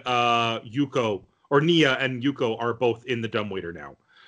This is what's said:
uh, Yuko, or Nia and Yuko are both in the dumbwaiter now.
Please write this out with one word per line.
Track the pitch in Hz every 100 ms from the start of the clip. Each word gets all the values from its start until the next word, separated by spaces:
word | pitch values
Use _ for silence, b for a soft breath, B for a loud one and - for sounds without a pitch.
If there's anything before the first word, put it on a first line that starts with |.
| 127
uh, | 123 120 117 117 113
Yuko, | 117 131 139 139 113 95 - _ _
or | 143
Nia | 160 165 143 127
and | 131 123
Yuko | 139 - 120 110
are | 120
both | 117 123 113 131
in | 117
the | 113
dumbwaiter | 113 104 95 85
now. | 85 71 - b b